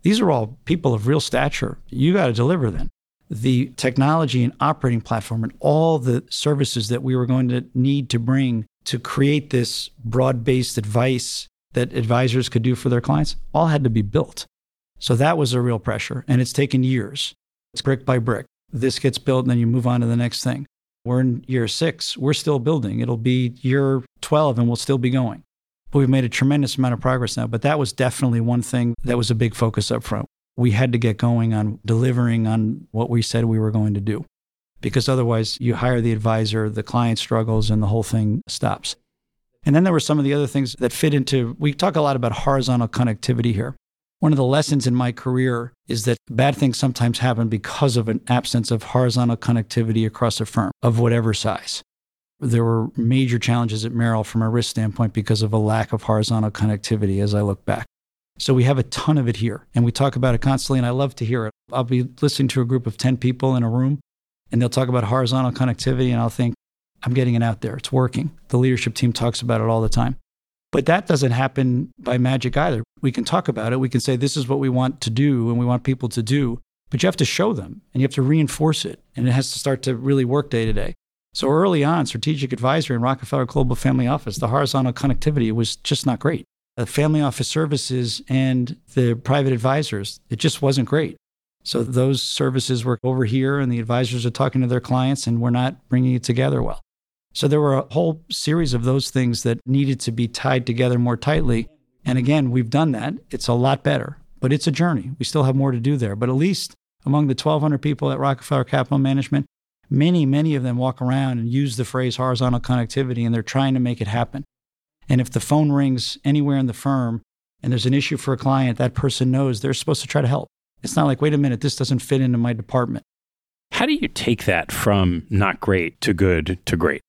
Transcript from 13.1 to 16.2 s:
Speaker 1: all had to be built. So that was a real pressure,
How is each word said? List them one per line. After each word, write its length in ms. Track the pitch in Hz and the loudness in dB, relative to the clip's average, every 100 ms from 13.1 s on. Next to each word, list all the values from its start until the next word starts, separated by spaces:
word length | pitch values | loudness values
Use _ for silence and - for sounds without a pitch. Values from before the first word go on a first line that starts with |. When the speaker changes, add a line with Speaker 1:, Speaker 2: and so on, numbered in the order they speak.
| 147 151 - - | 0 0 -2 -4
Speaker 1:
all 160 | 147 165 | 0 2
had 160 | 151 | 2
to 60 | 131 | 2
be 140 | 113 | 2
built. 420 | 104 127 - - - _ _ _ _ - | 0 0 -2 -8 -18 _ _ _ _ -12
So 160 | - 117 | -2 2
that 240 | 143 165 | 4 2
was 140 | 135 | 0
a 80 | 123 | 0
real 180 | 123 113 | 0 -2
pressure, 440 | - 107 - 127 | -4 -6 -6 -8